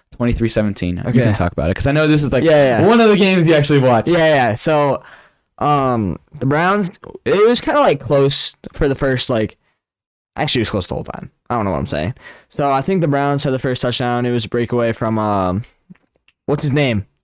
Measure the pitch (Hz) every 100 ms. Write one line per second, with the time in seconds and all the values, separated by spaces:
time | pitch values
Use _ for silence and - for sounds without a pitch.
0 | _ - 120 110 113 113 107 98 90 87
1 | 87 123 117 104 87 - 73 95 139 147
2 | 156 151 147 131 160 151 139 113 170 233
3 | 226 202 196 185 160 156 143 143 127 117
4 | 107 170 160 147 120 104 - 151 143 127
5 | - - _ _ _ - 139 147 135 120
6 | 101 78 _ - 135 147 180 208 180 -
7 | - - - 170 214 240 - 294 262 143
8 | 120 139 139 143 - - - - 151 131
9 | 139 127 - 117 107 - _ _ _ _
10 | _ _ _ - 147 - 107 104 90 -
11 | - - - _ _ 120 101 78 - -
12 | 82 123 - - _ - 143 135 170 190
13 | 160 139 143 143 147 131 135 127 123 120
14 | 123 120 123 120 113 120 117 120 117 110
15 | 113 110 107 101 92 92 120 _ _ -
16 | _ _ _ _ - 143 147 135 139 107
17 | 101 _